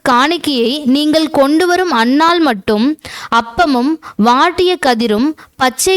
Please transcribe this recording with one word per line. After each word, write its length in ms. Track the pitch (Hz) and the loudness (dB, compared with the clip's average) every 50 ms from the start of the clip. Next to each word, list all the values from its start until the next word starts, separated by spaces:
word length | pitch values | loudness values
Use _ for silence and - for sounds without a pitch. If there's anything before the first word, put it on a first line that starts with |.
| - | -2
காணிக்கையை 680 | 285 247 240 269 302 349 339 - 294 277 240 226 220 269 302 294 | 0 2 2 2 0 -2 -4 -4 -4 -2 -2 -2 -2 -2 -4 -2
நீங்கள் 440 | 240 262 285 302 302 302 320 320 302 | 0 0 0 2 2 0 0 0 0
கொண்டு 340 | 320 285 269 277 302 320 359 | 0 0 2 2 2 2 2
வரும் 260 | 349 349 359 370 359 277 | 2 0 0 0 0 0
அந்நாள் 460 | 226 226 240 262 294 320 330 349 349 | 0 0 2 2 2 2 2 2 2
மட்டும் 460 | 320 277 226 190 - - 214 208 233 285 302 - - - - - - - | 2 0 0 -2 -2 -2 0 0 0 -2 -2 -4 -10 -18 -16 -14 -6 -2
அப்பமும் 580 | 247 233 226 - - - 349 311 262 240 240 285 320 - - - - | -2 -2 -2 -2 -2 0 0 0 0 0 0 0 -2 -4 -6 -8 -2
வாட்டிய 560 | - 208 233 240 262 311 359 339 - 359 359 359 - | 0 2 2 4 2 2 0 0 0 0 0 0 0
கதிரும் 500 | - 269 247 220 240 226 208 208 262 311 302 - - - _ | 0 -2 0 0 0 0 0 0 0 -2 -4 -6 -14 -14 _
பச்சை 400 | - 269 254 240 - - 381 381 | -2 -2 -2 -2 -2 -2 0 0